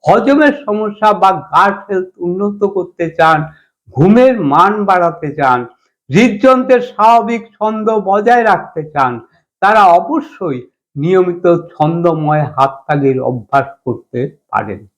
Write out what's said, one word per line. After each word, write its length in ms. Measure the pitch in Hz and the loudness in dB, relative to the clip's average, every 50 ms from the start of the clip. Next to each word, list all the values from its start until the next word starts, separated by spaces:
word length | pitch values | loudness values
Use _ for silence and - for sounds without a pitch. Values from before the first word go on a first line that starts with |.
| - 151 | 2 2
হজমের 440 | 185 226 208 254 277 294 302 277 285 - - | 2 2 2 2 2 4 4 2 0 -2 -6
সমস্যা 460 | - 208 214 214 208 208 - 214 214 | -6 -6 -4 -4 -6 -6 0 0 0
বা 180 | 208 180 185 190 | 2 2 2 0
গাট 580 | 185 160 127 - 151 160 190 - 196 196 - - | 0 0 -6 -2 0 2 2 2 0 -6 -8 -6
হেলথ 180 | 202 185 185 185 _ | -6 -6 -6 -6 _
উন্নত 480 | _ 175 175 175 185 202 208 208 202 208 | _ -6 -6 -4 -4 -4 -6 -4 -4 -4
করতে 460 | 190 190 190 175 175 _ - 175 160 | -4 -2 -4 -8 -8 _ -8 -8 -8
চান, 340 | 160 - 165 160 160 156 151 151 - _ _ _ _ _ _ - | -2 0 2 2 2 0 -2 -8 -12 _ _ _ _ _ _ -12
ঘুমের 500 | - 123 151 190 214 240 254 262 254 220 | -2 2 4 4 6 6 4 4 2 2
মান 440 | 170 139 139 160 175 202 214 214 202 | -2 0 2 2 2 2 2 -2 0
বাড়াতে 500 | 196 185 180 175 170 160 165 - 147 139 | 0 0 2 2 -2 -2 -4 -10 -10 -6
চান, 320 | 151 143 131 123 123 120 120 _ _ _ _ _ _ _ _ | -2 0 0 0 0 -2 -8 _ _ _ _ _ _ _ _
হৃদযন্ত্রের 720 | 127 180 233 240 202 202 - 262 262 254 254 - 262 240 | 2 2 2 2 2 2 2 2 2 2 2 0 0 0
স্বাভাবিক 680 | 240 - - - 208 226 233 233 226 214 233 226 - | 0 -6 -4 0 2 4 4 2 2 0 -6 -8 -8
ছন্দ 440 | - _ _ 214 214 220 220 214 214 | -14 _ _ -6 -6 -6 -4 -4 -2
বজায় 540 | 220 214 196 190 196 208 208 233 247 240 226 | -2 -2 -2 -2 -2 0 2 2 2 2 2
রাখতে 380 | 214 185 170 - - - 165 | 2 0 -2 -4 -10 -12 -12
চান, 380 | 151 151 - 143 135 127 120 113 - _ _ _ _ _ _ _ | -12 -8 -4 -2 -2 -2 -4 -8 -12 _ _ _ _ _ _ _
তারা 240 | 190 196 220 220 202 | 0 2 4 4 4
অবশ্যই 800 | 185 170 175 185 - 294 311 302 - - - 196 165 131 123 123 _ _ _ _ _ _ | 6 4 4 2 0 -6 -6 -6 -8 -14 -10 -8 -6 -6 -8 -10 _ _ _ _ _ _
নিয়মিত 600 | 143 143 170 185 185 180 180 175 175 - 175 170 | -6 -2 0 2 2 2 0 -4 -2 0 0 0
ছন্দময় 840 | 170 - - - - 151 156 165 170 170 175 160 160 151 151 151 151 | 0 -2 -10 -4 -2 -2 -2 0 0 0 0 0 0 -2 -2 0 -2
হাততালির 800 | 151 123 - 127 135 139 139 - _ - 151 143 139 135 131 131 | -2 -4 0 -2 -2 -2 -2 -10 _ -4 -2 0 0 0 -2 0
অভ্যাস 460 | 127 123 131 123 104 _ - 139 131 131 - _ _ | -2 -4 -6 -6 -8 _ -2 -2 -2 -2 -12 _ _
করতে 520 | 131 117 - _ _ - 123 127 - - _ _ _ | -8 -8 -8 _ _ -8 -8 -8 -8 -10 _ _ _
পারেন। 360 | 107 104 104 107 98 95 107 _ _ | -8 -8 -6 -6 -12 -14 -16 _ _